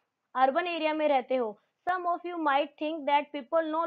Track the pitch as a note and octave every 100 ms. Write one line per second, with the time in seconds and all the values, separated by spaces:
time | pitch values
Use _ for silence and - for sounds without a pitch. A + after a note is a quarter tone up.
0 | _ _ _ B3+ C4 C4+ F4 E4 D#4 D#4
1 | D4+ C#4 B3 B3+ A#3 G#3 _ _ - F4+
2 | F4 F4 F4 F4 D4+ C#4 D4 - D4+ D#4+
3 | C#4 C#4+ D4 D4 A#3 E4 D#4+ D#4